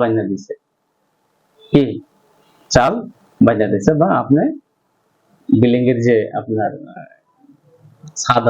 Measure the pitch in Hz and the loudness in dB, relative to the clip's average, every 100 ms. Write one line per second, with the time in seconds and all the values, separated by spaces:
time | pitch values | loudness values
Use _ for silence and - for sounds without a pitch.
0 | 120 113 101 98 98 - _ _ _ _ | 0 -2 -4 -8 -10 -16 _ _ _ _
1 | _ _ _ _ _ _ - 147 131 - | _ _ _ _ _ _ 0 2 2 -4
2 | - _ _ _ _ _ - 127 127 233 | -14 _ _ _ _ _ -2 2 2 0
3 | 208 - _ - 113 107 104 - 196 151 | -8 -18 _ 0 2 2 0 0 0 0
4 | 180 147 117 143 269 311 _ _ _ _ | 2 0 0 0 0 -4 _ _ _ _
5 | _ _ _ _ - 107 120 123 123 120 | _ _ _ _ -2 2 2 2 0 0
6 | 117 113 - - 110 107 101 - - - | 2 0 -2 -8 -6 -4 -6 -8 -18 -20
7 | - _ _ _ _ _ _ _ _ _ | -20 _ _ _ _ _ _ _ _ _
8 | - - - 123 117 | -20 -8 -2 0 2